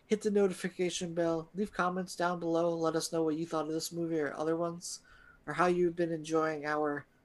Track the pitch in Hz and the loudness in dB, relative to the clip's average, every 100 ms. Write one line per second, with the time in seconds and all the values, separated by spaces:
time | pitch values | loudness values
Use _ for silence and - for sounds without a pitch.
0 | _ 214 214 202 196 185 185 - 180 - | _ 0 2 4 4 2 -6 -2 -2 -2
1 | 180 170 170 165 160 175 208 - 180 180 | -4 0 0 0 -4 -6 -4 0 0 0
2 | 185 - 175 175 165 165 170 165 160 160 | -6 -2 0 0 0 2 2 2 2 0
3 | 156 165 160 156 165 160 151 160 160 170 | 0 0 0 0 -2 -2 -2 -4 -4 -4
4 | 165 165 143 - 156 165 170 170 - - | -2 0 -2 -2 -2 0 -2 -4 -10 -12
5 | - - - - - 151 180 175 175 170 | -14 -20 -20 -18 -8 2 4 4 2 2
6 | 170 165 156 160 156 156 147 151 151 143 | -2 -2 0 0 2 0 -2 0 0 -2
7 | - _ | -8 _